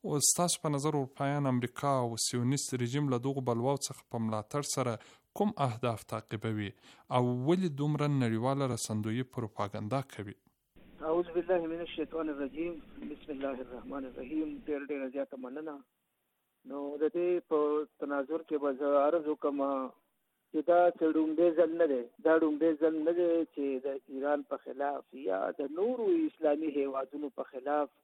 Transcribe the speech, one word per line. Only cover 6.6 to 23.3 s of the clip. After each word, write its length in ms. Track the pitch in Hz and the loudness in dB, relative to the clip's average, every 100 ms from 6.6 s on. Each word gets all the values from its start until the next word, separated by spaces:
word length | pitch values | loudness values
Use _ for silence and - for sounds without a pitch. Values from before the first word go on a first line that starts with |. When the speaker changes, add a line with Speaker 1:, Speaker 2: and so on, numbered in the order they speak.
| 101 - - - _ | -4 -8 -20 -20 _
Speaker 1:
او 120 | 127 123 123 131 | 2 2 2 2
ولې 220 | 185 185 139 | 2 2 0
دومره 260 | 147 151 147 139 | 0 2 2 2
نړیواله 520 | 120 113 123 139 135 | 2 2 0 0 0
رسندویي 500 | 117 - 110 107 113 127 - | -2 -2 -2 0 -2 -4 -6
پروپاګندا 680 | 110 - 101 104 104 131 135 - | -8 -4 -4 -4 -2 -4 -4 -10
کوي؟ 260 | 101 - _ _ _ - - - 156 | -12 -14 _ _ _ -20 -20 -10 -2
Speaker 2:
اعوذ 220 | 170 175 | 0 0
بالله 320 | 170 170 180 165 | -2 0 0 0
من 140 | 165 | -6
الشیطان 480 | 170 - 151 165 156 | -8 -6 -6 -4 -4
الرجیم. 440 | 143 139 139 170 165 - - 147 | -4 -6 -6 -8 -8 -14 -14 -14
بسم 220 | 147 - | -14 -12
الله 280 | 139 135 127 | -8 -6 -6
الرحمن 420 | 127 123 120 139 131 | -10 -12 -10 -10 -10
الرحیم. 420 | 123 127 156 156 143 117 | -12 -6 -4 -4 -8 -6
ډېر، 140 | 143 139 | -6 -4
ډېره 180 | 143 131 | -6 -6
زیاته 240 | 135 135 131 | -6 -8 -8
مننه. 380 | 127 139 156 143 - _ _ _ _ _ _ _ 131 | -10 -10 -10 -12 -16 _ _ _ _ _ _ _ -12
نو 80 | 139 143 147 | -8 -8 0
د 100 | 151 170 | 0 2
دې 140 | 175 175 - | 2 0 2
په 80 | 156 147 151 151 _ | 2 4 2 -2 _
تناظر 440 | 139 143 135 160 160 | -4 -2 -2 -4 -2
کې 80 | 151 | -2
به 100 | 143 131 | 0 0
زه 80 | 143 143 | 4 4
عرض 240 | 143 170 151 | 6 2 0
وکړم 340 | 151 147 143 139 139 131 - _ _ _ _ _ | -2 -2 0 0 -2 -4 -10 _ _ _ _ _
چې 40 | 156 156 | -4 4
دا 100 | 175 175 | 6 6
څه 220 | 175 160 156 | 4 2 4
ډومبی 320 | 156 156 175 160 | 2 4 4 6
ځل 180 | 165 170 | 2 4
نه 60 | 160 | 2
دی. 100 | 131 117 - | 2 -2 -2
دا 100 | 160 160 | 4 6
ډومبی 280 | 160 147 165 151 | 4 4 2 4
ځل 140 | 160 160 156 | 2 2 0
نه 40 | 170 | 2
دی 120 | 175 | 4